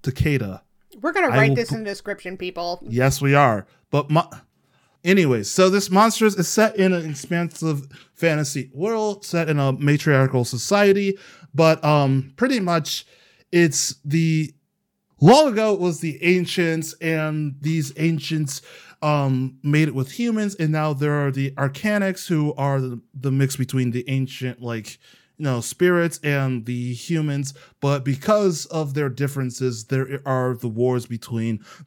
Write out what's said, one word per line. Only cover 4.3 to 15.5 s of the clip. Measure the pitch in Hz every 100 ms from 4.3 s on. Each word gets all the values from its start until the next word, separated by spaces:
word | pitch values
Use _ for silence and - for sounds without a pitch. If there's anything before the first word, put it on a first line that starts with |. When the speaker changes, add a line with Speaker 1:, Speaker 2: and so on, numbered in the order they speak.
| - - _ _ _ _ _
Speaker 1:
anyways, | 170 190 151 120 101
so | - 185
this | 196 190
Monstress | 190 226 214 214 196
is | 165
set | - 214 202
in | 190
an | 175 156
expansive | 139 - 170 170 - 160 143 139 - - _
fantasy | 170 151 143 143 -
world, | 135 208 226 214 202 -
set | 170 160
in | 147
a | 139
matriarchal | 131 143 147 156 135 131 135 120
society. | 120 - 202 202 196 196 196 - - -
But, | 139 160 160 151
um, | 151 139 135 131 -
pretty | 262 254
much, | 180 170 147 - - _ _ _ _
it's | 175 165 135 - -
the, | 147 165 165 160 151 - _ _ _ _ _ _
long | 151 277 302